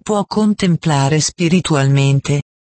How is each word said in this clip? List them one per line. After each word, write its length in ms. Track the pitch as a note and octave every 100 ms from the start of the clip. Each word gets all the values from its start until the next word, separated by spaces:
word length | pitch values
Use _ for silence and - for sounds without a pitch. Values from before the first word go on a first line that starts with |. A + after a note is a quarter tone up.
può 220 | - G#3+ G3
contemplare 920 | G#3 G#3+ G#3 F#3 D#3+ E3 C#3+ C#3 D#3
spiritualmente, 1200 | - - E3 F3+ - D3 C#3 C#3 C#3 C#3 - C#3+ - _ _